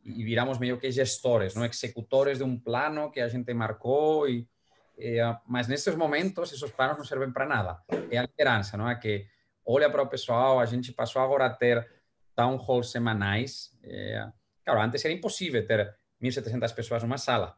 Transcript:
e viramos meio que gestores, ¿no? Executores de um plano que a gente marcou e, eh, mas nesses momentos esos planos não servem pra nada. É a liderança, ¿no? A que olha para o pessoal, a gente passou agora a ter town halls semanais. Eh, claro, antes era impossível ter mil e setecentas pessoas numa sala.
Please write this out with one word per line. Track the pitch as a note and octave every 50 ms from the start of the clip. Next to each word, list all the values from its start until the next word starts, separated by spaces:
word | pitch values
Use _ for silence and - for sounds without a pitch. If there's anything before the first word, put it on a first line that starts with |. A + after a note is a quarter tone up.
| _
e | G#2+ - A2+ A2+
viramos | A2 A#2 A#2 B2 C3+ C3 A#2+
meio | B2+ B2 B2 B2
que | - C3+
gestores, | B2 C3 C3 B2 - - - B2+ A#2+ A2 G2 F#2 F#2
¿no? | A2+ A#2+
Executores | A#2 - - - A#2 - A#2+ A2 _ C3+ C3+ C#3 C#3 C#3 B2+
de | C#3
um | C3 B2 A#2+
plano | - A#2 A#2 B2 C#3+ D3+ D#3 D3+ D3+ D3
que | - C3+
a | A#2+ A#2+
gente | A2+ B2+ B2 A#2+ A#2+
marcou | A#2 A2+ G#2+ A2 - - A#2+ C3 D3 D3+ D#3 D#3 D3+ D3 C3+
e, | B2 A#2 A#2 _ _ _ _ _ _ _ _ _ _ -
eh, | - A#2+ A#2 A#2 A#2 A#2 A2+ - _
mas | - B2 B2 A#2+ A2+
nesses | C3+ D3 - G3 E3
momentos | D#3+ E3 D3+ D3 D3+ F3+ F#3+ F#3 - F3 -
esos | C#3+ C3 D3 C3
planos | - - B2+ C3+ D3+ D3
não | C#3+
servem | - C#3+ C3 C3+ C3
pra | B2 C3 C3+
nada. | D3+ C#3+ A#2 F#2+ F2 E2 - _ - - - F2 -
É | A#2+ A#2+
a |
liderança, | B2+ B2 _ - D3+ C3+ A#2+ G#2+ G2 G2+ -
¿no? | G2+ A2 A#2+
A | A#2+
que | A#2 - A2 G#2 G2+ G2+ - _ _ _ _ _ _ _
olha | - A#2+ C#3 D3+ D3
para | - D3
o | C3+ A#2+
pessoal, | C3+ B2+ - - A#2+ A#2+ B2+ C3+ C3 B2+
a | A#2+
gente | A2+ A#2+ B2+ B2 B2
passou | A#2+ - A2+ A2+ - C3
agora | C3 C3 C#3+ C3+ C3
a | B2
ter | G#2+ - B2 A#2+ A#2+ A#2 A#2 - _ _ _ _ _ _ _ _ _
town | - A#2+ B2+ C3
halls | B2+ B2 - B2+ B2 A#2+ A#2
semanais. | - B2 A#2 A#2 A2 G#2 G2+ G2+ G2+ A2 B2+ C#3 - - - - _ _ -
Eh, | - - - G1+ G#1 A1 A1 G#1+ G#2 - _ _ _ _ _ _
claro, | - C3+ A2
antes | G#2+ A#2+ A#2+ C#3 -
era | D#3+ E3
impossível | F#3+ F3 A3 - - F#3+ E3 C3+ A2+ G#2
ter | - A#2 G#2+ G2+ G2+ - _ _ _ _ _
mil | A#2 B2+
e |
setecentas | A2+ C#3 A2 A#2 A2+ B2+ A#2+ A#2
pessoas | - - A2+ - A#2+ A2+ A2+
numa | A#2 C3
sala. | C3 - - B2 A2 F#2 F2 -